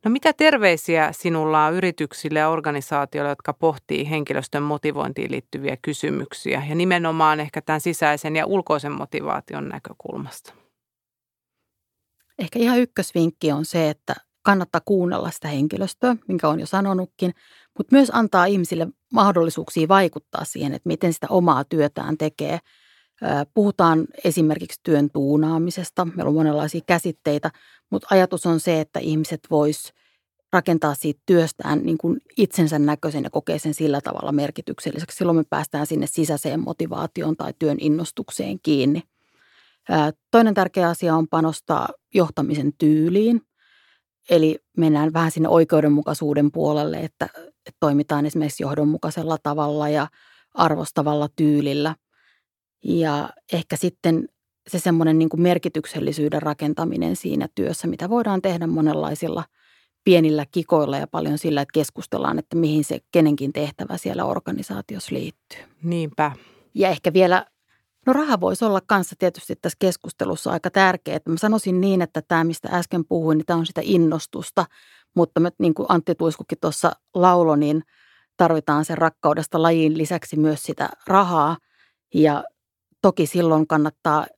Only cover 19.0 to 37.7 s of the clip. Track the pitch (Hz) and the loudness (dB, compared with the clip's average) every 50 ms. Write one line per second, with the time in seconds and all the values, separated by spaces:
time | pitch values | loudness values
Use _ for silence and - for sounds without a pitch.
19 | _ _ - 226 196 202 190 170 165 165 - - 160 - - 170 156 156 196 196 | _ _ 2 4 4 4 4 4 2 2 0 -6 -8 -4 -2 -2 2 4 4 4
20 | 190 165 _ 151 _ _ - - 156 - - - 151 139 139 135 _ - 160 - | 4 2 _ -6 _ _ -10 -8 -8 -8 -8 -6 -4 -4 -4 -4 _ -4 -4 0
21 | - 175 160 - - - - 185 175 175 147 127 143 _ 175 160 147 147 _ 156 | 0 -2 0 -2 -4 2 2 4 4 4 4 2 2 _ 0 2 2 2 _ -6
22 | 143 147 156 156 156 156 _ - 151 147 165 170 _ _ _ _ _ _ _ _ | -6 -6 -4 -4 -4 -6 _ -6 -6 -4 -6 -6 _ _ _ _ _ _ _ _
23 | _ _ _ _ 226 - 147 143 147 _ _ 220 202 208 196 - 180 165 160 160 | _ _ _ _ -4 -2 -2 -2 -2 _ _ 2 2 2 4 4 4 4 4 2
24 | 160 - - - - 180 156 185 160 156 151 156 170 156 - - _ - 160 143 | 0 -2 -10 -2 -2 -2 2 2 2 2 2 -2 -6 -12 -14 -10 _ 2 2 2
25 | 143 147 _ 147 139 139 147 151 156 156 165 160 165 175 - - 175 - _ - | 2 2 _ -2 0 2 2 2 2 2 0 0 -2 -2 -4 -6 -10 -6 _ -4
26 | 180 170 - 180 165 139 147 160 160 151 147 151 151 151 - 170 - - 175 165 | -4 -2 -4 -4 -2 0 2 2 2 2 2 0 -2 -4 -6 -8 -6 -6 -8 -6
27 | - 180 156 _ _ 156 147 147 - 160 _ _ _ _ _ _ _ _ 196 - | -4 -6 -8 _ _ -4 -4 -2 -4 -6 _ _ _ _ _ _ _ _ -6 -6
28 | - - 196 190 185 180 190 170 - 175 165 160 - 180 165 156 156 _ - - | -2 0 2 2 2 2 -2 -4 -2 -2 -2 0 0 0 -2 -2 -2 _ -8 -6
29 | - 160 156 156 156 - 170 147 _ _ 165 151 147 151 151 - - - _ _ | -4 -2 -2 -2 -4 -4 -8 -12 _ _ 0 2 2 0 -2 -4 -10 -18 _ _
30 | _ _ _ _ _ _ _ _ _ _ - 180 - - 170 156 - 151 139 - | _ _ _ _ _ _ _ _ _ _ -2 0 2 2 0 2 0 -2 -2 -2
31 | - 147 143 _ _ - 185 170 160 160 - - - 151 151 151 - 170 165 160 | -4 -6 -6 _ _ 4 4 4 4 2 -4 -8 -4 -2 -2 -2 -2 -2 -4 -2
32 | - 170 - - _ _ - - 208 - - - 170 151 160 151 147 147 151 - | -2 -4 -4 -4 _ _ 0 0 0 0 2 0 2 2 2 2 2 0 0 -2
33 | - 160 147 143 131 - - 151 - - 160 151 - 160 151 - 156 151 139 143 | -4 -6 -6 -4 -8 -4 -6 -6 -4 -4 -6 -4 -4 -6 -4 -2 -2 0 0 -2
34 | 139 - - - - - 147 143 143 - - - - - - - - 156 143 151 | -4 -6 -8 -6 -6 -2 -2 -2 -2 -4 -6 -10 -10 -10 -12 -8 -8 -8 -8 -8
35 | 165 - - - 185 175 165 160 156 _ - 147 156 - - 143 151 - 160 151 | -10 -12 -6 -4 0 2 2 2 0 _ -4 -6 -4 -4 -6 -6 -4 -4 -4 -4
36 | 139 143 - - 160 156 151 143 - 151 135 160 - - 165 - - 165 170 165 | -4 -4 -2 -2 -2 0 -2 -4 -4 -4 -4 -4 -4 -6 -6 -6 -6 -6 -6 -8
37 | 156 165 _ 180 160 156 160 - 143 143 - _ 165 151 | -8 -8 _ -4 -4 -4 -4 -4 -6 -10 -6 _ -2 -2